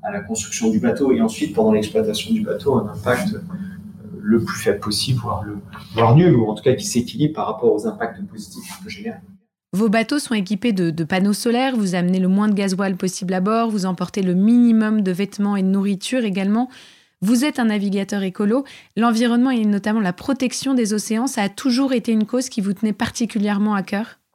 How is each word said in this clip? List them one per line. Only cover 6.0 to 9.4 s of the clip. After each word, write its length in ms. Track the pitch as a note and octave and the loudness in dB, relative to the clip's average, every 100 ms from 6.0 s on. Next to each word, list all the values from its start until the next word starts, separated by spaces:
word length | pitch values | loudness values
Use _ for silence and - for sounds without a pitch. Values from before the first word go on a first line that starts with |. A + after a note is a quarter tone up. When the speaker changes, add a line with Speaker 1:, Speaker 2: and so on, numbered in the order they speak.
| A2+ | 6
Speaker 1:
nul, 220 | C3 F3 B2+ | 8 8 6
ou 100 | G#2+ | 4
en 80 | |
tout 80 | G#2 | 2
cas 120 | C3+ | 2
qui 100 | - | 2
s'équilibre 500 | - A#2+ - A2+ D3+ | 0 -2 -2 0 -2
par 120 | - G2+ | 0 -4
rapport 260 | A2 A#2 | 0 2
aux 140 | G#2 A3+ | 2 0
impacts 360 | - A#3+ - G3 | -4 -6 -6 -12
positifs 500 | - - - F#3 - | -12 -16 -16 -16 -14
qu'on 80 | |
peut 60 | G3 | -14
générer. 260 | - A2 - - - | -10 -10 -12 -16 -20